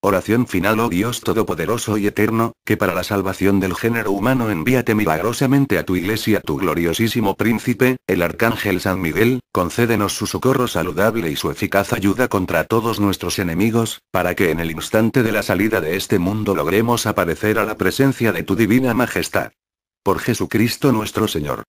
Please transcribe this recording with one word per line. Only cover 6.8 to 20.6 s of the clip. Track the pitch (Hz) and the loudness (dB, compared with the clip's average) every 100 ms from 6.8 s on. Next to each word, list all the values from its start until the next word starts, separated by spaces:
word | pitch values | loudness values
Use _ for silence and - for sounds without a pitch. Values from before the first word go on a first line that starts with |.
| 85 82 110 113 104 | 0 0 0 0 0
príncipe, | 95 104 110 - 117 127 127 - | 0 0 0 -2 0 0 0 -2
el | 92 | 0
Arcángel | 85 - 113 117 104 92 | 0 0 0 0 -2 0
San | 98 92 | 0 -2
Miguel, | 82 78 113 127 - | -2 2 2 2 -4
concédenos | - 87 - 117 113 101 - | -2 -2 0 0 2 0 -2
su | 104 | -4
socorro | 92 123 127 123 | -2 0 0 0
saludable | - 82 78 104 113 82 | -2 -4 0 0 0 -4
y | 73 | -4
su | 90 | -6
eficaz | - 98 98 98 | -4 0 0 0
ayuda | 98 95 92 123 | 0 0 2 0
contra | 104 90 82 78 | 0 0 0 0
todos | 113 113 107 | 0 0 0
nuestros | 101 92 87 - | 0 0 -4 -4
enemigos, | 90 82 110 113 113 - _ | -2 0 2 2 -2 -6 _
para | 92 87 87 | -2 0 2
que | 92 | 0
en | 80 | 0
el | 82 | -4
instante | 78 - 110 113 135 | -6 0 2 2 2
de | 110 | 0
la | 107 | 0
salida | 98 92 107 104 | 0 0 2 0
de | 78 95 | -2 -4
este | - 104 | 0 0
mundo | 90 107 104 | 0 -2 0
logremos | 90 76 95 117 120 - | 0 2 2 2 0 0
aparecer | 101 85 80 107 110 | 0 0 0 0 0
a | 107 | -2
la | 107 | 0
presencia | 92 87 135 127 113 | -2 2 2 2 0
de | 87 | -2
tu | - 98 | -2 0
divina | 110 123 131 | 4 4 2
majestad. | 113 117 95 82 101 57 _ _ _ _ _ | 0 0 -2 -2 -2 -4 _ _ _ _ _
Por | - 87 | -2 0
Jesucristo | - 117 - 117 | 0 -2 -2 0